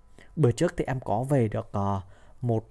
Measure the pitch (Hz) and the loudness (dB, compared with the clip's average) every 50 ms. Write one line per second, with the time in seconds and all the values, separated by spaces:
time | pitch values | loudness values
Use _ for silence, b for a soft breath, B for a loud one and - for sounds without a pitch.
0 | - - B B B B B B 147 120 113 - 160 180 - - 151 - 135 131 | -20 -20 B B B B B B 2 2 4 2 0 0 0 -2 -4 -4 -4 -4
1 | - - 101 107 127 139 147 139 117 107 104 110 110 - - 104 98 98 98 95 | -4 -2 -2 -2 0 2 2 2 2 2 0 -4 -6 -6 -4 -2 -2 0 -2 -2
2 | 92 b b b b b b b - 120 113 110 104 - | -4 b b b b b b b -2 0 0 0 -2 -6